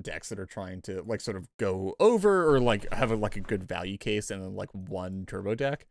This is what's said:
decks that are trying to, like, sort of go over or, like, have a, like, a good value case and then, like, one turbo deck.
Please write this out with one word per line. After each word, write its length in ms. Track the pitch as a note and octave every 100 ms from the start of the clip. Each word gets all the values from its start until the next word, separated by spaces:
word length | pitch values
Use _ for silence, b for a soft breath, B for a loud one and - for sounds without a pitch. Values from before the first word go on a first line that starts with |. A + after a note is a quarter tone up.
decks 280 | G2 D#2+ -
that 100 | G#2
are 80 | F#2+
trying 340 | - F#2 F#2
to, 220 | - F#2
like, 180 | F#2+ G#2+
sort 160 | - G2
of 120 | - -
go 380 | G#2 F#2+ F#2+ -
over 500 | G#3 A#3 G3+ F#3+ E3
or, 120 | C#3
like, 300 | B2 G#2+ -
have 180 | - B2
a, 60 | A2+
like, 200 | G#2+ G#2
a 40 |
good 240 | F#2+ G#2
value 340 | F#2 F2 F2+ G2
case 320 | - G#2 -
and 120 | G2
then, 120 | F#2+
like, 160 | G2 F#2+
one 560 | G2 F#2 F#2+ F#2 F#2+ F#2+
turbo 280 | G2 G2
deck. 320 | A2+ C#3 C#3+ -